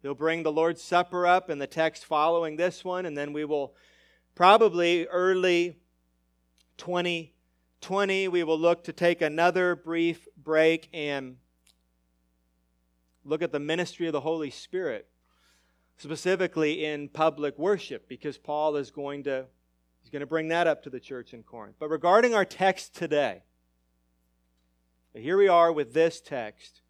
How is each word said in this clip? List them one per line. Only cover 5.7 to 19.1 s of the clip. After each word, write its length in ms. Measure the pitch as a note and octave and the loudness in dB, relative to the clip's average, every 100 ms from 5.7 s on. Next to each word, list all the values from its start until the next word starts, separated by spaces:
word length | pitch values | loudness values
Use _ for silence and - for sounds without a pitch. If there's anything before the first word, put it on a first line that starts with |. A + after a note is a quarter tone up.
| E3 _ _ _ _ _ _ _ _ _ - | -6 _ _ _ _ _ _ _ _ _ -16
twenty 580 | - F3 F3 E3+ D#3+ _ _ _ _ _ | -4 -2 -2 -4 -8 _ _ _ _ _
twenty, 460 | - F#3+ G3 F#3+ F#3+ | -6 -2 0 0 0
we 160 | F3 | 0
will 160 | D#3+ D#3+ | 0 2
look 240 | E3+ E3+ | 2 0
to 80 | - | -4
take 300 | - F3 E3+ | 0 0 2
another 540 | D#3 D3+ F3 F3+ F3+ E3+ | -2 2 2 4 0 -2
brief 500 | D#3+ E3 E3+ E3 - _ | -4 -2 -2 -2 -14 _
break 520 | C#3+ D#3 D#3+ E3 - | 0 4 4 2 -4
and 440 | E3+ D3 C#3+ C3 B2+ _ _ _ _ _ _ _ _ _ _ _ _ _ _ _ _ _ _ | -10 -6 -6 -8 -18 _ _ _ _ _ _ _ _ _ _ _ _ _ _ _ _ _ _
look 180 | C#3 D3+ | -6 -4
at 100 | E3+ | -4
the 80 | D3 | -4
ministry 460 | D3 E3 F3 - E3 | -4 -4 -4 -6 -4
of 60 | |
the 80 | D3 | -4
Holy 300 | C#3+ E3 D3 | -4 -4 -6
Spirit, 580 | - - F#3 F3 A2 - _ _ _ _ _ _ _ _ _ | -10 -12 -8 -6 -8 -14 _ _ _ _ _ _ _ _ _
specifically 880 | D3 D#3 F3+ F#3+ F3+ E3 D3+ D#3+ | -12 -4 -2 0 0 0 -2 -2
in 240 | D#3 D3 C#3+ | -6 -6 -10
public 500 | - D#3+ D3+ D3 C#3 | 0 0 0 -8 -4
worship, 480 | E3+ G3+ - B2+ _ | -2 -2 -4 -16 _
because 320 | B2+ D3+ B2+ | -12 -12 -12
Paul 380 | - D3 D#3 D3 | -8 -2 -2 -2
is 160 | C3 | -6
going 320 | - C#3 | -10 -10